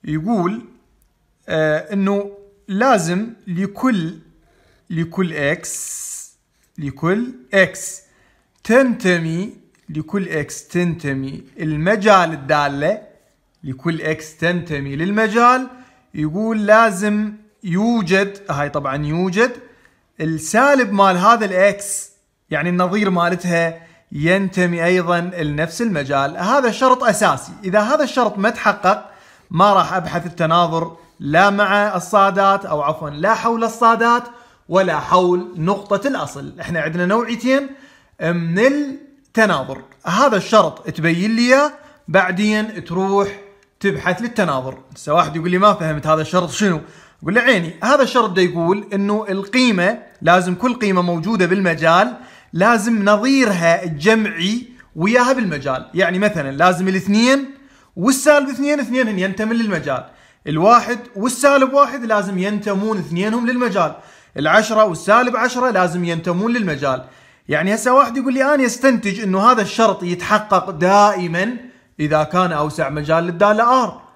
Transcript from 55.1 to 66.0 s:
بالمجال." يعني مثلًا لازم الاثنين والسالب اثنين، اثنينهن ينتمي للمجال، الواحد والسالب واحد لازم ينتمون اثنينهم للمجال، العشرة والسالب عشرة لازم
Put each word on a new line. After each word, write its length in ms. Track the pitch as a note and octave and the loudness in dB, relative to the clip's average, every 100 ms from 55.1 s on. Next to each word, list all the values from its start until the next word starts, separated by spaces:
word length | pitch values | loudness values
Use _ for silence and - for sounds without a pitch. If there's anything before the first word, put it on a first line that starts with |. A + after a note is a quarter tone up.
| B3 B3 | 2 2
بالمجال." 540 | C4 G3+ D3 C#3 C3 - | 2 -2 -4 -4 -6 -4
يعني 240 | E3+ F3 F#3 | -2 0 0
مثلًا 320 | G#3 E3+ C#3 | -2 -2 -6
لازم 380 | C#3 F3+ E3+ F#3+ | 2 2 2 0
الاثنين 600 | F#3+ F#3 G#3 B3 C#4 C4+ - - _ _ - | -2 0 2 4 2 0 -14 -20 _ _ -2
والسالب 520 | G#3 C4+ D4+ D4 C4+ | 0 2 4 4 2
اثنين، 320 | C4 C#4+ D4 | -4 -2 -2
اثنينهن 380 | A#3+ B3+ A#3 G3 | -2 -2 -2 -2
ينتمي 360 | F#3+ F#3+ A3 | -4 -4 -4
للمجال، 500 | A#3 A3 E3+ C#3+ B2+ - _ _ _ - | -2 -2 -4 -4 -6 -8 _ _ _ -6
الواحد 520 | D#3 G3 A#3+ G3+ A#3+ - G3 | 2 6 4 2 -8 -10 -6
والسالب 560 | A#3 - C#4 C#4 C4 | -6 2 4 4 4
واحد 320 | C#4 C4 C4 | 4 2 0
لازم 340 | A#3 G#3+ F#3+ F#3+ | -2 -2 0 -4
ينتمون 600 | F#3+ G#3 G#3 G3 G#3+ G#3 | -4 -4 -4 -4 -2 -4
اثنينهم 480 | D3 E3 G#3 A#3 A#3+ | -4 -4 -2 -2 -2
للمجال، 480 | B3 A#3+ F#3+ D#3 - - - _ C#3 | -2 -2 0 -2 -4 -20 -20 _ -4
العشرة 480 | D3+ G3 A3 A3 | 2 2 4 2
والسالب 520 | G#3+ D#3+ - A3 B3 A3+ | 2 0 2 4 4 -2
عشرة 340 | A#3+ B3 B3+ | -2 0 0
لازم 340 | G3 F3+ F3 | 2 0 0